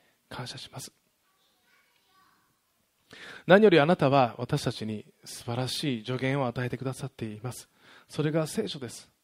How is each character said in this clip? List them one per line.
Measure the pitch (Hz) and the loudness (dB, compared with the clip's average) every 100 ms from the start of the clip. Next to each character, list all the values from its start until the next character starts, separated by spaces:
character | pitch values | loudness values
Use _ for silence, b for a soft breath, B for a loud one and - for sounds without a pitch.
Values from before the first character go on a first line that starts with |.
| b b _ | b b _
感 | - 127 | -14 -12
謝 | 127 | -14
し | - | -16
ま | 135 | -16
す。 | - _ _ _ _ _ _ _ _ _ _ _ _ 381 _ _ _ _ _ _ _ _ _ B B B - | -16 _ _ _ _ _ _ _ _ _ _ _ _ _ _ _ _ _ _ _ _ _ _ B B B 6
何 | 196 | 8
よ | 214 | 10
り | 165 | 8
あ | 143 | 6
な | 180 | 4
た | 139 | 4
は | 139 123 110 | 4 4 0
私 | 123 147 | -4 -2
た | 131 | -2
ち | - 110 | -6 -8
に | 107 - _ | -8 -12 _
素 | - - - | -18 -14 -8
晴 | 120 | -6
ら | 127 | -4
し | - 156 120 | -4 -4 -4
い | 107 | -4
助 | 127 | -4
言 | 131 143 | -2 -2
を | 123 | -2
与 | 123 | -4
え | 123 | -6
て | 127 | -6
く | 131 | -8
だ | |
さ | 123 135 | -8 -10
っ | |
て | - 110 | -10 -12
い | 107 | -10
ま | 123 | -10
す。 | - - B B B B | -12 -18 B B B B
そ | - | -4
れ | 151 | -2
が | 160 151 | 0 -2
聖 | - 202 | -4 -6
書 | 147 | -8
で | 120 | -12
す。 | - - _ | -14 -20 _